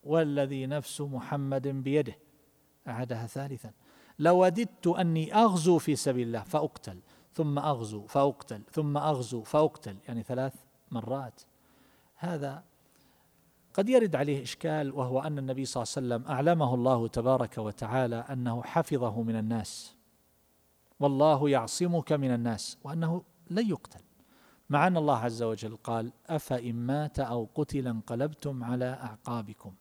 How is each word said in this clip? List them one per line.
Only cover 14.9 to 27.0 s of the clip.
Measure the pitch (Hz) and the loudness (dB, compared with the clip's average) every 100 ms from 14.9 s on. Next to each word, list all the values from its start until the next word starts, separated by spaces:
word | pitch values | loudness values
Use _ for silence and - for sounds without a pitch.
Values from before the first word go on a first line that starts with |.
وهو | 135 127 127 | -2 0 0
أن | 151 147 | -2 -6
النبي | 135 131 | -4 -4
صلى | 131 131 | -4 -4
الله | 110 - | -4 -4
عليه | 127 117 | -2 -4
وسلم | - | -2
أعلمه | 131 147 170 135 | 2 4 4 4
الله | 123 123 123 113 | 4 4 4 2
تبارك | - 120 131 113 - | 0 2 2 2 -4
وتعالى | 107 101 110 127 123 117 | -6 -6 -4 0 0 -2
أنه | 117 131 123 117 | -6 -4 -2 -4
حفظه | - 170 165 143 120 104 | -2 -2 0 0 0 -2
من | 113 113 | -2 -2
الناس، | 107 113 101 - - _ _ _ _ _ _ _ _ _ _ _ | -2 -2 -4 -12 -16 _ _ _ _ _ _ _ _ _ _ _
"والله | 143 135 156 139 147 | 2 6 6 6 4
يعصمك | 131 113 - 175 170 - | 2 0 -2 0 0 0
من | 151 135 | 0 2
الناس"، | 120 117 107 - - | 0 0 -4 -8 -12
وأنه | 143 165 160 175 - _ _ | -8 -2 -2 -2 -6 _ _
لن | 175 226 | -2 0
يقتل، | 160 - - - _ _ _ _ _ _ | -2 -6 -20 -20 _ _ _ _ _ _
مع | 143 180 | 2 4
أن | 175 | 4
الله | 147 123 | 4 2
عز | 120 113 | 0 -2
وجل | 117 110 110 110 | -2 -2 -8 -10
قال: | - 113 117 - - | -4 -4 -4 -12 -6
"أفإن | 160 - 127 120 | -6 -2 -4 -4
مات | 117 120 143 | -4 -2 -2